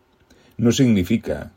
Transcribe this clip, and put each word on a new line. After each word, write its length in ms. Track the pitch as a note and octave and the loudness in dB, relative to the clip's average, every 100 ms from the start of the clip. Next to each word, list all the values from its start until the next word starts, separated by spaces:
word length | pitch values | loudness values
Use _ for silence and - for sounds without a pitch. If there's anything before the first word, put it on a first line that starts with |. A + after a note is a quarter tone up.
| _ _ _ _ _ - | _ _ _ _ _ -2
no 140 | A#2+ | 0
significa 840 | A#2 C3 G#2+ F2 A2+ - D2 - | 2 2 2 0 -2 -4 -8 -10